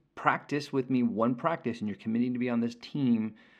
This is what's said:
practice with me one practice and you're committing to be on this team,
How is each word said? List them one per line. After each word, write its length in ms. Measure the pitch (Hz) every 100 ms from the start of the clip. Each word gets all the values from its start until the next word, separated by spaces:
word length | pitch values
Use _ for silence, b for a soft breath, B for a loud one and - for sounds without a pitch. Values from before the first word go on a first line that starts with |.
| _
practice 580 | - 147 135 - 143 143
with 180 | 139 127
me 120 | 131
one 320 | 120 98 117
practice 460 | 120 160 165 120 107
and 80 | 107
you're 80 | 98
committing 360 | 113 117 123
to 60 | 123
be 120 | 123
on 100 | 117
this 140 | 117 117
team, 580 | - 147 131 117 110 107 b